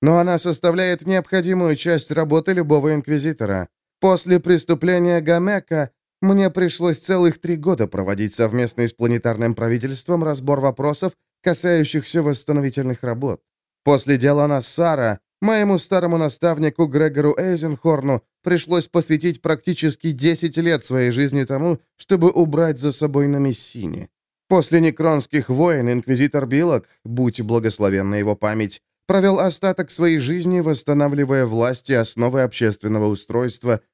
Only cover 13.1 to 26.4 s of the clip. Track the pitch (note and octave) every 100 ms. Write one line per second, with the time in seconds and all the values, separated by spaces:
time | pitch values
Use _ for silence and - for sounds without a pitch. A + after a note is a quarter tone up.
13.1 | A#2 C3+ F#2 _ _ _ _ - - C3+
14.1 | C#3 C3+ D3 D3 C#3+ A#2+ - E3+ D3+ A#2
15.1 | G2+ _ - G3+ A3 G#3 G3 - F#3+ F3
16.1 | E3+ D3+ - E3+ D#3 D#3 D3 E3 C#3 D#3
17.1 | C#3 D3 - F#3 E3+ D#3+ C#3+ E3 D3+ C#3
18.1 | B2 - _ - E3+ D#3 F3 D#3+ F3 D#3+
19.1 | D#3 E3 E3 E3+ D3+ - C#3 D#3+ - E3
20.1 | C3+ D3+ D#3+ E3 D#3+ E3+ D#3 - C3 B2
21.1 | A#2+ C#3+ C#3 C3 C3+ E3 E3 _ - -
22.1 | F#3+ E3+ - D#3+ D3+ E3 C3+ C#3+ C#3 D3+
23.1 | C#3 C#3+ C#3+ C#3 A#2 - A#2+ F#2 - -
24.1 | _ _ _ - F#3+ D3+ E3 E3 - D#3+
25.1 | D3+ - D3+ C3 C3 F3 D#3 A#2+ B2 A#2
26.1 | B2+ C#3 D3